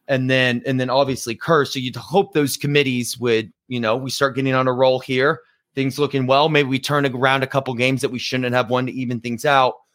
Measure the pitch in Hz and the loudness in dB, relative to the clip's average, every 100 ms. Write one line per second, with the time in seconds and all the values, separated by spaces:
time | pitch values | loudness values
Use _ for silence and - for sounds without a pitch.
0 | - 131 127 131 127 120 127 131 127 131 | -4 -2 2 2 2 0 -2 -2 0 0
1 | 135 127 123 107 - 160 131 135 127 120 | 0 -2 -6 -6 0 2 2 -4 -6 -8
2 | - 180 196 156 143 - 143 147 135 123 | -2 0 2 0 0 -2 0 2 2 -2
3 | 117 120 120 113 113 _ - 123 110 123 | -4 -4 0 0 -2 _ -10 -4 0 -2
4 | 135 - 139 123 135 131 131 127 131 127 | -2 -2 -2 0 0 0 0 2 2 2
5 | - 127 139 160 _ _ _ - 135 131 | -2 0 0 0 _ _ _ -4 -2 -2
6 | 143 139 127 135 156 151 135 131 - 147 | -2 0 2 2 4 2 2 -2 0 0
7 | 139 123 131 135 131 139 131 120 131 135 | 0 2 2 2 0 -2 -2 -2 0 0
8 | 131 123 - 131 123 123 113 127 127 131 | -2 -4 -6 -4 0 0 0 -2 -2 -6
9 | 123 120 120 113 147 139 127 - _ | -6 -6 -6 -4 2 4 2 -2 _